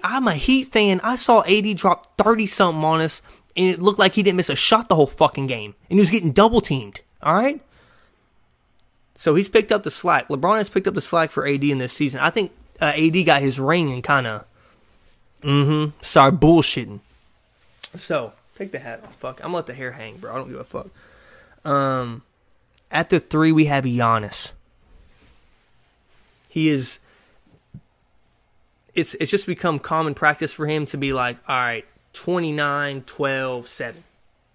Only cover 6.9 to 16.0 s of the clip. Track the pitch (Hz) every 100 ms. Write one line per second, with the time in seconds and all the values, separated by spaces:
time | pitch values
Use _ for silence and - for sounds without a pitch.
6.9 | - - _ 147 180 262 294 - _ _
7.9 | _ _ _ _ _ _ _ _ _ _
8.9 | _ _ _ 165 156 202 226 208 - -
9.9 | - 180 147 - 139 170 214 202 190 190
10.9 | 185 - 170 160 - 143 143 143 139 123
11.9 | - 147 127 151 214 185 - - - 151
12.9 | 147 160 175 165 143 139 131 135 170 156
13.9 | 127 120 143 120 107 - _ _ _ _
14.9 | _ _ _ _ _ 147 143 143 151 151
15.9 | -